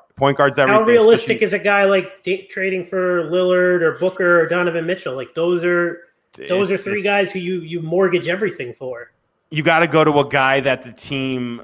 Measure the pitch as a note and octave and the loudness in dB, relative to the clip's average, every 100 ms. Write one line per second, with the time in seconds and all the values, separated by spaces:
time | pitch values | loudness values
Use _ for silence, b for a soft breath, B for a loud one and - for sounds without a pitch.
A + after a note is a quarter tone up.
0 | _ - C#3 C#3 C#3+ C#3+ C3+ G#3+ A3 A#3+ | _ -2 0 2 2 4 4 4 4 6
1 | A3 A3+ - A3 G3+ F#3 F#3 G3+ G3 G3 | 6 4 2 -2 -2 -2 0 2 2 2
2 | F#3 - - F#3 - - F#3+ F#3 F3 F#3+ | -2 -8 -6 -6 -8 -8 -6 -6 -6 -4
3 | F3+ F3 D#3 F3+ F3+ F3+ F3+ F3+ D#3+ - | -2 -2 -2 0 2 2 2 2 0 0
4 | F3+ - F3+ F3 D#3+ E3+ F3 E3 E3 F#3 | -2 0 2 4 2 0 -2 -2 -4 -6
5 | D#3 C3 B2 - E3+ F3 F3 F3 E3+ - | -6 -8 -8 -4 0 0 0 0 -2 -4
6 | - _ _ - - F#3 F#3+ F#3+ G3 G#3 | -16 _ _ -14 -4 -2 0 -2 -4 -4
7 | G3 G3+ F#3 F#3+ F3 F#3 D#3+ E3+ D#3+ F3+ | -2 0 -2 -4 -6 -6 -6 -10 -4 0
8 | F#3+ E3+ C#3+ F#3+ G#3 - B2 A2+ B2+ A#2+ | 2 0 -2 -4 -4 -6 -12 -12 -12 -12
9 | A#2+ _ _ _ - D3+ D3+ E3 E3 D#3 | -16 _ _ _ -12 -4 2 2 4 4
10 | D#3 C#3+ C#3 C#3+ C3 C#3 C3+ B2+ B2 A2+ | 4 2 2 0 2 2 0 -4 -6 -16
11 | - C3+ C3 B2+ B2 A#2+ | -10 -6 -4 -6 -8 -10